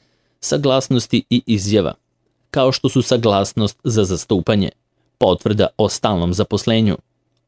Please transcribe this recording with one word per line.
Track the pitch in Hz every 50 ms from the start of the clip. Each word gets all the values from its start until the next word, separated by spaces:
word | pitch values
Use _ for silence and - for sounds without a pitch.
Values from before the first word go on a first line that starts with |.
| _ _ _ _ _ _ _ -
saglasnosti | - - 147 147 143 135 131 135 - - 131 117 - - 123 110 - -
i | 120 120 -
izjava, | - 113 98 95 101 110 101 85 - - _ _ _ _ _ _ _ _ _ _ -
kao | - 143 127 131
što | 131 - - 123
su | - 131
saglasnost | 117 - 127 117 117 107 98 98 98 - - 113 107 101 - _ -
za | 127 107 110 98
zastupanje, | 92 90 80 - - 107 90 80 - 110 101 90 - - _ _ _ _ _ _ _ _ -
potvrda | 107 95 87 - - 113 104 104 90 - _
o | - 107 92
stalnom | - - - 110 101 87 85 87 87
zaposlenju, | 104 101 - 107 98 - 120 113 113 110 101 82 - - _ _ _ _ _ _ _ _